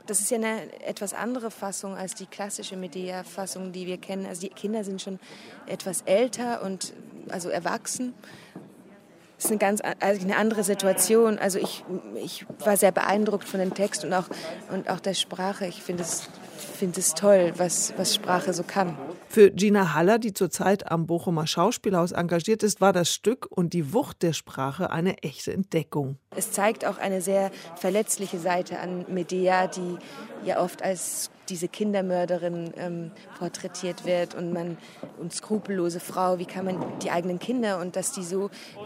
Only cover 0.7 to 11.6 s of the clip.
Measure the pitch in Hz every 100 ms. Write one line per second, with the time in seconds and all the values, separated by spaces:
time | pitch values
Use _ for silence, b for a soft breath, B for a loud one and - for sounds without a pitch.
0.7 | - - - 196 - 214 254 220 - 196
1.7 | 185 196 185 185 - 190 - 208 208 196
2.7 | 185 185 185 180 185 185 - 190 185 190
3.7 | 180 180 180 - 190 190 175 190 - 208
4.7 | 220 196 190 202 190 B B B B -
5.7 | 180 190 165 - 196 247 226 240 233 190
6.7 | 190 - - - - - 190 175 175 170
7.7 | 233 - - 247 - B B B B -
8.7 | - - - - - - - - 208 202
9.7 | 208 - - 196 202 185 214 220 220 190
10.7 | 202 196 190 - 226 226 214 196 190